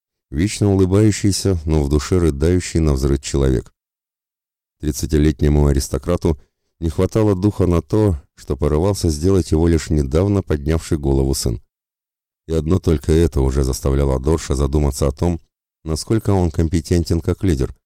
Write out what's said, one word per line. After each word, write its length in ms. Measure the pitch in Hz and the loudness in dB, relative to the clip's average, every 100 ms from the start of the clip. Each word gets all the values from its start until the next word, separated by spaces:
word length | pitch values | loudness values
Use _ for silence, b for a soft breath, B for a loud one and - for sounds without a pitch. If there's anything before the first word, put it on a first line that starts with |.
| _ _ - | _ _ -10
Вечно 420 | 71 98 - 104 | -4 -4 0 0
улыбающийся, 840 | 95 95 98 107 101 101 92 98 87 78 | 2 4 4 2 2 -2 0 -2 -2 0
но 180 | 78 | 0
в 60 | 69 | 2
душе 280 | 73 - 92 | 0 0 0
рыдающий 640 | 85 69 80 90 - 87 | 0 0 0 0 0 0
на 140 | 78 | 0
взрыв 280 | 69 69 69 | 0 0 -2
человек. 520 | - 71 67 60 - _ _ _ _ _ _ _ _ _ _ _ | -2 -2 0 0 -4 _ _ _ _ _ _ _ _ _ _ _
Тридцатилетнему 880 | 76 - - 76 78 73 73 73 73 | -6 -6 -2 2 2 2 2 2 2
аристократу – 720 | 67 - 67 82 87 87 78 _ _ _ - | 2 -2 -6 -2 -2 0 -2 _ _ _ -8
не 100 | 85 | -6
хватало 460 | - 92 110 107 95 | -2 -2 2 0 2
духа 300 | 104 - 87 | 0 0 0
на 160 | 85 | 0
то, 360 | - 107 104 80 - _ | 0 0 0 -2 -6 _
что 220 | - 73 | -8 -2
порывался 520 | 76 76 95 98 85 | 0 0 0 0 -2
сделать 420 | 73 90 98 - | 0 2 2 2
его 160 | 78 85 | 2 2
лишь 220 | 82 - | 2 0
недавно 540 | 76 67 76 98 101 | -2 0 0 0 0
поднявший 540 | - 76 69 78 - 80 | -2 -4 -2 -4 -2 -4
голову 360 | 69 67 67 | 0 0 0
сын. 280 | 65 - 57 _ _ _ _ _ _ _ _ - | -2 -4 -6 _ _ _ _ _ _ _ _ -6
И 60 | |
одно 260 | 80 76 90 | -4 0 0
только 320 | - 76 - | 2 0 2
это 300 | 80 82 69 | 2 2 2
уже 220 | 67 67 | 0 0
заставляло 560 | 67 65 69 67 69 65 | -2 -2 -2 0 0 0
Дорша 360 | 67 80 - 67 | 0 -2 -2 -2
задуматься 520 | 71 76 71 67 73 | 0 0 0 0 -2
о 40 | |
том, 280 | - 85 85 _ _ _ _ | -2 -2 -4 _ _ _ _
насколько 480 | 80 78 - 113 - | -8 -6 -2 -2 0
он 200 | 98 90 | 0 0
компетентен 680 | - 82 82 - 87 82 82 | 0 -2 -2 0 -2 0 -2
как 220 | - 87 | -2 -2
лидер, 320 | 95 71 64 - | -2 -2 -4 -8